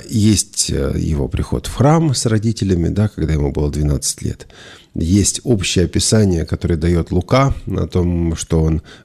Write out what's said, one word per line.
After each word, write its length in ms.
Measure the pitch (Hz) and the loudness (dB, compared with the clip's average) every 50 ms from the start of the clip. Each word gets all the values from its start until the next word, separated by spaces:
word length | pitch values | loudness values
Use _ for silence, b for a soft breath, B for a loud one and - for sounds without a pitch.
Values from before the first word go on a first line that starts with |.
| - - | -2 -4
есть, 600 | 139 113 101 110 107 - - - - - - - | -2 2 4 4 4 2 0 -4 -4 -6 -4 -2
э, 220 | - 67 69 69 - | -2 -2 -2 -2 -2
его 300 | 82 85 82 78 71 67 | -2 -2 -2 -2 -2 -2
приход 400 | 62 - - 76 - - - - | -2 -2 -4 -4 -2 -4 -4 -4
в 80 | - - | -4 -2
храм 380 | - 117 143 156 165 165 156 123 | 2 4 4 4 4 2 2 0
с 120 | - - | 0 0
родителями, 640 | 117 110 110 101 117 110 - 117 95 92 85 85 82 | 0 0 0 0 0 -2 -2 0 0 2 2 2 0
да, 180 | 82 95 107 | 0 0 0
когда 260 | 104 - - 82 76 80 | 0 -2 -2 -2 0 0
ему 180 | 76 71 71 | 0 0 0
было 200 | 65 76 76 73 | 0 0 -2 -2
двенадцать 500 | 69 71 76 73 71 65 - - - - | 0 0 0 0 0 -2 -2 -6 -8 -6
лет. 260 | - - - - - - B B B B B B B B B | -6 -8 -8 -8 -14 -20 B B B B B B B B B
Есть 460 | 80 80 80 92 104 95 - - - - | -4 -2 2 2 4 2 2 -2 -4 0
общее 420 | 147 123 98 87 - - 98 87 | 0 0 0 0 -2 0 0 0
описание, 600 | 80 - 98 - - - 110 107 98 87 82 80 | 0 0 -2 0 2 2 4 4 2 2 0 -2
которое 300 | - 87 - - 85 87 | -4 -4 -4 -2 -2 -2
дает 340 | 78 76 85 87 85 82 - | 0 2 2 2 2 0 0
Лука 420 | 98 90 - - 127 131 135 139 - - - | -2 -2 0 2 2 2 2 2 0 -4 -6
о 200 | - 95 90 87 | -6 -4 -4 -4
том, 480 | 80 - 92 87 87 87 85 85 85 82 | -2 0 0 0 0 0 0 0 -2 -2
что 260 | - - - - 80 80 | -4 -4 -2 0 2 2
он 180 | 80 80 78 B B B B | 2 0 -2 B B B B